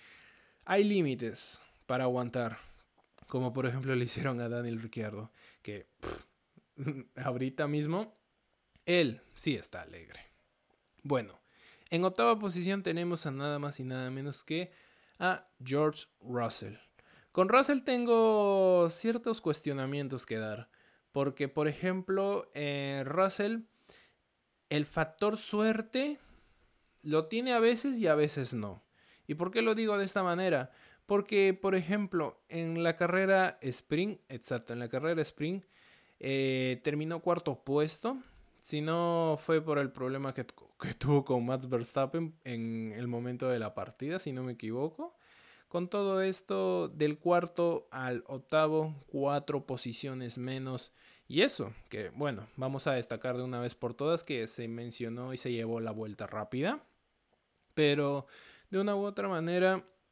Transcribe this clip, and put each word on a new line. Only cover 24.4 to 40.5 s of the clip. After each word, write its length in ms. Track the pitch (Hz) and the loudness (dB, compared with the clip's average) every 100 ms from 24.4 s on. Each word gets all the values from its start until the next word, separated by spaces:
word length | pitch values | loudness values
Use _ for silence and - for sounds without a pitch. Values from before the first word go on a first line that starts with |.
| _ _ _ | _ _ _
el 160 | 147 147 | -2 -2
factor 500 | - 160 - 208 214 | -2 -4 0 0 0
suerte 800 | - 208 220 220 220 254 285 294 - - _ _ _ _ _ _ | -2 0 2 0 -2 -2 -2 -4 -12 -20 _ _ _ _ _ _
lo 240 | 147 156 160 | -2 0 0
tiene 260 | 220 254 | -2 2
a 80 | 247 | 4
veces 380 | 226 233 285 247 | 4 4 0 0
y 80 | 190 | 4
a 80 | |
veces 380 | 151 151 147 127 | 4 4 0 -4
no. 300 | 120 104 92 _ _ _ _ - | -4 -6 -10 _ _ _ _ -10
¿Y 60 | |
por 160 | 147 175 | -4 -2
qué 120 | 220 | 2
lo 120 | 226 | 2
digo 220 | 220 220 202 | 2 2 2
de 80 | 196 | 0
esta 160 | 202 | 0
manera? 500 | 185 170 185 151 127 - - _ _ | 2 2 2 2 0 -10 -20 _ _
Porque, 500 | 202 202 208 196 190 | 0 4 4 6 4
por 160 | 196 | 2
ejemplo, 640 | 190 160 208 196 180 147 - _ | 2 2 0 0 0 -2 -6 _
en 340 | 170 165 165 | -6 -2 2
la 140 | 170 165 | 2 2
carrera 640 | 175 180 190 190 185 - | 2 4 6 6 4 0
sprint, 600 | 135 123 - 156 196 - _ | -6 -6 -2 0 0 -4 _
exacto, 440 | 127 - 123 - | -14 -6 -6 -4
en 60 | 120 | -8
la 100 | 120 | -4
carrera 340 | 131 151 165 | -2 0 0
sprint, 420 | 151 - 151 190 - _ _ - _ _ | 0 -2 -4 -4 -8 _ _ -20 _ _
eh, 640 | - 135 135 131 127 127 | -2 0 2 2 0 0
terminó 380 | - 147 156 165 | -2 -2 -2 -2
cuarto 420 | 175 170 165 135 | 0 0 0 -6
puesto. 540 | - 143 156 - 226 262 254 - - _ | -2 0 0 -2 -6 -6 -10 -20 -20 _
Si 200 | - 151 | -8 -4
no 580 | 151 165 170 170 165 151 | 0 0 2 2 2 0
fue 200 | - 160 | 2 0
por 180 | 160 147 | 2 0
el 140 | 139 | 0
problema 420 | 139 127 135 139 | -2 -4 -2 -4
que, 120 | 131 123 | -6 -8